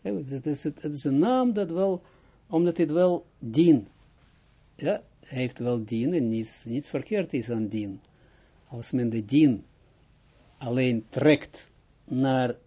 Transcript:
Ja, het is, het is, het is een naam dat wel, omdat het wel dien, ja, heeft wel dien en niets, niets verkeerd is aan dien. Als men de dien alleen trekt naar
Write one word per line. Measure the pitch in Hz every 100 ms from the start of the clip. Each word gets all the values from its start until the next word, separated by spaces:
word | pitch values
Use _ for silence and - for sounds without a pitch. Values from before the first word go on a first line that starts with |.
Ja, | 190
het | 202 135
is, |
het | 135 139
is, | 143
het | 156 147 156
is | 147
een | 147 139
naam | 190 254 254
dat | 208 190
wel, | 165 196 180 - _ _ _ _
omdat | 165 175 170
het | 165
wel | 156 180 175 - _
dien, | 117 113 170 143 101 _ _ _ _ _ _ _ _
ja, | _ 151 208 - _
heeft | - 127 127 -
wel | 120 120
dien | 107 113 127
en | 175 120
niets, | 113 113 -
niets | - 120 147
verkeerd | 143 - 214 170
is | 143 113
aan | 117 110
dien. | 107 104 95 _ _ _ _ _ _ _
Als | 120 120
men | 131 120
de | 113
dien | 104 139 151 107 - _ _ _ _ _ _ _ _ _
alleen | 123 123 127 120 -
trekt | - 131 147 - - - _ _ _
naar | - 127 135 131 127 120